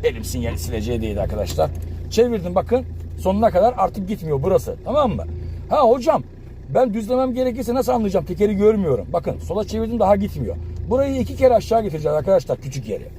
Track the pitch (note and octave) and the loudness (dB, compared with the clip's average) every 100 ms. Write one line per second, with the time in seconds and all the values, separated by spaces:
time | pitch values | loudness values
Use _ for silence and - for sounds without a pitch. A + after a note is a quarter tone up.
0 | - - G#2+ B2+ A#2 A2+ - A2+ G#2+ A#2+ | 0 -2 -6 -2 -2 -4 -4 -4 -2 -2
1 | A2 G2+ F#2+ G#2 F#2 A2 D3+ - - - | -2 -2 -2 -2 -4 0 -2 -2 -8 -10
2 | - - A#3+ A3+ F3 F3+ - A#3+ B3 - | -4 2 2 2 -2 -2 0 0 -2 -10
3 | - - F3+ G3+ A3+ F3 A3 G#3+ F#3+ - | -10 -4 -2 2 4 4 2 2 -2 -2
4 | F#3 G#3+ D#3+ C#3+ D#3+ F#3 - E2+ - C4+ | -6 -6 -2 -2 2 0 0 -10 -2 0
5 | C4+ B2+ - - - - - C#4+ B3+ C4 | 0 -2 -6 -10 -10 -10 -2 4 4 4
6 | B3 C4+ - - - - - D3 B3+ G#3 | 4 0 0 -16 -18 -16 -2 2 2 0
7 | G#3 B3+ C4 B3 B3+ A#3 A#3 B3 B3+ B3 | -2 0 0 0 -2 -2 -2 0 0 0
8 | G#3+ F#3 D#3 F3+ G3+ G3 G#3 A3 F3 B2+ | 2 0 -2 0 0 4 4 4 2 0
9 | - E3+ E3+ - - F3+ - A3 A3+ A#3 | 0 -4 -2 -6 -4 -4 -4 -4 -4 2
10 | F#3+ G3+ G3+ D3+ G#2+ - - - D3 B3 | 4 4 2 -2 -4 -4 -8 -8 -2 2
11 | C#4 C4+ A3+ C4 C4 A3+ - A3 G#3 D3+ | 2 0 -2 6 6 6 4 2 2 -2
12 | D3+ D3+ E3+ F#3+ - B2+ C#3 C3+ G#2+ F#2 | 0 0 4 2 2 -4 -4 -8 -6 -8
13 | - | -8